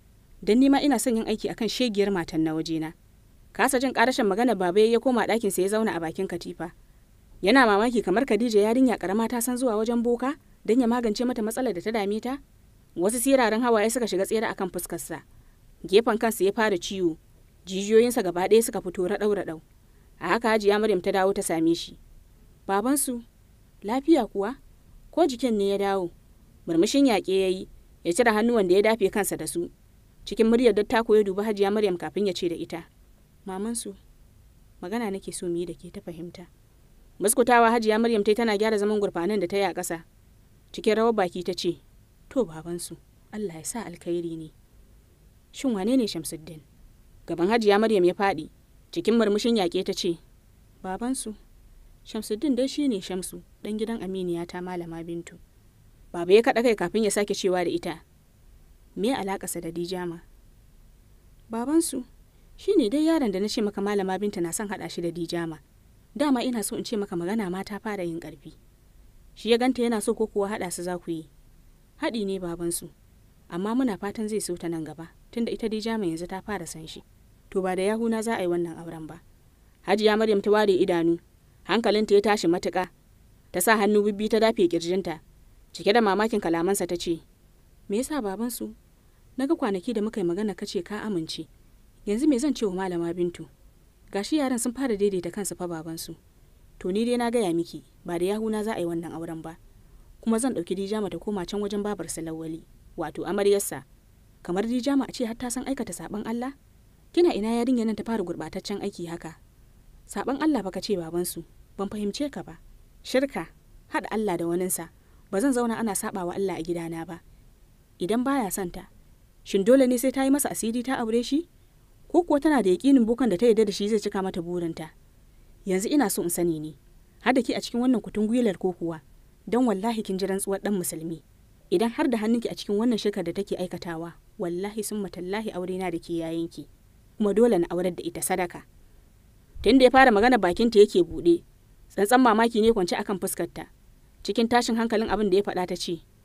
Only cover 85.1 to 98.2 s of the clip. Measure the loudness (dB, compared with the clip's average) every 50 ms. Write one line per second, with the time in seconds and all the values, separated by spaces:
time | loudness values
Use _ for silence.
85.1 | -8 -10 -12 _ -20 -20 -20 -20 -20 -20 -20 -20 _ -4 0 2 4 4 4 4
86.1 | 2 2 0 0 0 -2 0 0 0 0 2 0 0 0 -2 -4 -4 -6 -4 -4
87.1 | -6 -6 -6 _ _ _ _ _ _ _ _ _ -20 -20 -10 -6 -4 -4 -2 -2
88.1 | -4 -4 -4 -4 -6 -4 -6 -6 -6 -8 -10 -12 -12 -16 _ _ _ _ _ _
89.1 | _ _ _ -18 -6 -6 -2 -2 0 0 0 -2 -2 -2 -4 -4 -2 -2 -2 -2
90.1 | -4 -2 -2 -2 -2 -2 -2 -4 -4 -6 -10 -6 -6 -6 -6 -6 -8 -8 -6 -4
91.1 | -4 -4 -4 -6 -8 -12 -12 -14 -16 -20 -20 -20 _ _ _ _ _ _ -6 -4
92.1 | -2 0 2 2 2 2 2 -2 -2 0 -2 -4 -2 -4 -4 -4 -4 -4 -4 -4
93.1 | -2 -2 -2 -4 -4 -8 -16 -18 -20 _ _ -20 -20 -20 _ _ _ _ _ -8
94.1 | -6 -6 -4 -2 0 0 0 0 0 -2 -2 -4 -4 -4 -2 -2 0 0 0 0
95.1 | 0 0 -4 -6 -6 -6 -8 -8 -8 -8 -8 -8 -8 -8 -8 -10 -10 -10 -12 -14
96.1 | -14 -18 _ -20 _ _ -20 -20 -20 _ -20 -20 -20 -10 -6 -4 -2 0 0 0
97.1 | 0 0 0 0 0 0 0 2 0 0 -2 -4 -8 -16 -18 -18 _ -18 -10 -6
98.1 | -4 -2